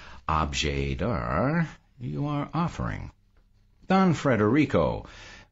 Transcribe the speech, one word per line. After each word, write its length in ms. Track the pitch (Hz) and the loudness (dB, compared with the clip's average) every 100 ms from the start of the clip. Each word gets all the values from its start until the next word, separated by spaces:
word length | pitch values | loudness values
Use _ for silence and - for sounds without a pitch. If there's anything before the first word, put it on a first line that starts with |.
| - - - | -16 -12 -4
objet 720 | 78 73 69 78 69 69 65 | -2 0 -2 -2 -2 -2 -2
d'art." 640 | 104 87 58 73 127 170 160 - _ - | -2 -2 -2 0 0 0 -4 -8 _ -14
You 280 | 127 147 143 | -8 -6 -4
are 220 | 147 143 | -4 -4
offering. 580 | 160 170 - - - 87 - _ _ _ _ _ _ - | -4 -4 -4 -6 -6 -10 -16 _ _ _ _ _ _ 0
Don 260 | 190 185 | 4 4
Federico, 920 | 139 143 113 104 143 143 95 67 53 - - - - - | 4 2 4 4 4 4 4 2 0 -8 -18 -20 -20 -12